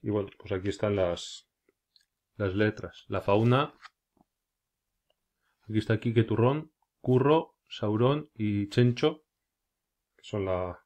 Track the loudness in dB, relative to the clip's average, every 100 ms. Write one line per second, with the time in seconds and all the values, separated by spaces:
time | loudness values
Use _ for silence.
0 | -2 -4 -4 -10 -8 -6 -4 -4 -2 0
1 | -2 -2 -10 -18 _ _ _ _ _ _
2 | _ _ _ _ -4 0 0 -2 -12 -16
3 | _ -6 2 2 4 2 0 _ -20 _
4 | _ _ _ _ _ _ _ _ _ _
5 | _ _ _ _ _ _ -6 -4 0 -2
6 | 0 0 2 2 2 0 -6 _ _ _
7 | 2 2 4 2 2 _ _ -8 -2 2
8 | 2 0 -4 _ -2 -2 -2 2 2 4
9 | 0 -2 _ _ _ _ _ _ _ _
10 | _ _ -8 -6 -2 -2 -4 -10